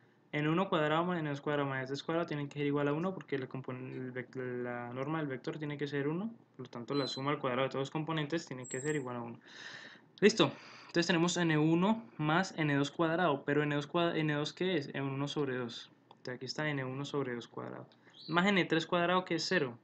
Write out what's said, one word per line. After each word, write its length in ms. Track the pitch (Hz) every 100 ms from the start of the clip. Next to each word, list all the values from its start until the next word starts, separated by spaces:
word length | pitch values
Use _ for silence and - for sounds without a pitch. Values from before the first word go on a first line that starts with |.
| _ _ _
N 160 | 151 151
uno 220 | 165 190
cuadrado 340 | 170 151 156
más 160 | 175 175
N 100 | 151
dos 120 | 139
cuadrado 260 | 151 147 139
más 240 | 135 -
S 120 | 139
cuadrado 220 | - 165 170
tienen 220 | 147 143
que 100 | 147
ser 80 | 143
igual 220 | 143 143
a 60 |
uno 200 | 147 180
porque 240 | 185 - 139
la 100 | 127
compon-, 440 | 135 131 127 127
el 220 | 131 127
vec-, 500 | 127 123 131 127 123
la 280 | 123 120 120
norma 260 | 123 135 160
del 80 | 151
vector 320 | 127 - 151
tiene 180 | 151 147
que 100 | 143
ser 200 | 143 139
uno, 260 | 165 220 226 - -
por 100 | 127
lo 40 |
tanto 240 | 123 117 143
la 100 | 127
suma 260 | 131 135
al 60 | 143
cuadrado 260 | 135 123
de 60 | 135
todos 120 | 131
los 100 | 135
componentes 560 | 156 156 160 147 165 170
tiene 180 | 131 123
que 140 | 131
ser 160 | 139 151
igual 220 | 127 123
a 40 |
uno. 180 | 117 117 - - - - - - - -
Listo, 320 | 185 - 143 - - - -
entonces 180 | 175 170
tenemos 320 | 175 170 175
N 180 | 170 151
uno 460 | 156 165 190 226 - -
más 400 | 151 160 190 -
N 160 | 156
dos 160 | 143 143
cuadrado, 540 | - 170 170 175 139
pero 180 | - 143
N 140 | 147 147
dos 120 | 143
cua-, 280 | 175 170 160
¿N 180 | 156
dos 200 | 147 151
qué 240 | - 180 165
es? 100 | 143 -
N 60 |
uno 260 | 139 135 143
sobre 300 | 151 139 127
dos. 340 | 120 113 - -
Entonces 320 | _ - - 123
aquí 100 | 127
está 220 | - 151
N 160 | 143 131
uno 200 | 131 139
sobre 300 | 147 131 120
dos 120 | 113
cuadrado. 380 | - 127 127 131 _ - - -
Más 180 | 160 185
N 160 | 202 156
tres 220 | 160 -
cuadrado 380 | 175 170 185 180
que 100 | 165
es 100 | -
cero, 320 | 185 135 117